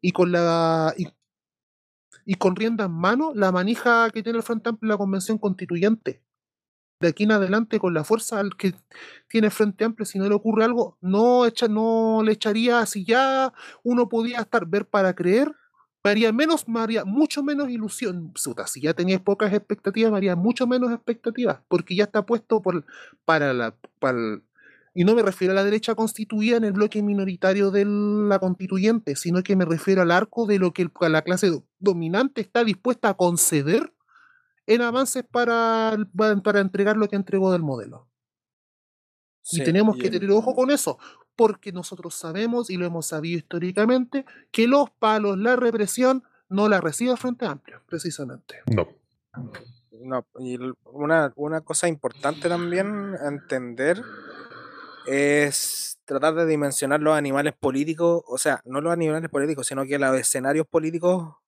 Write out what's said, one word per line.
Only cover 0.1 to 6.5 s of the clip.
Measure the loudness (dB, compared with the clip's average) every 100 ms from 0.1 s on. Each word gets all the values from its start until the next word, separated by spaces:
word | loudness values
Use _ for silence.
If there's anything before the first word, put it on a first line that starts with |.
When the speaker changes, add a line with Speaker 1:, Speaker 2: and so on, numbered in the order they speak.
Speaker 1:
con | 2 2
la, | 2 2 2 2 2 0 -2
y, | -10 _ _ _ _ _ _ _ _ _ _ -20
y | -6 0
con | 0 0
rienda | -2 -2 -4
en |
mano | 0 0 2 0
la | 0 2
manija | 2 0 0 2 4 2
que | 0
tiene | -4 -4
el |
Frente | -4 -4 -4
Amplio | -4 -2
en |
la | 0
Convención | 0 -2 -2 -2
Constituyente. | -2 -4 -4 0 2 0 -4 -10 _ _ _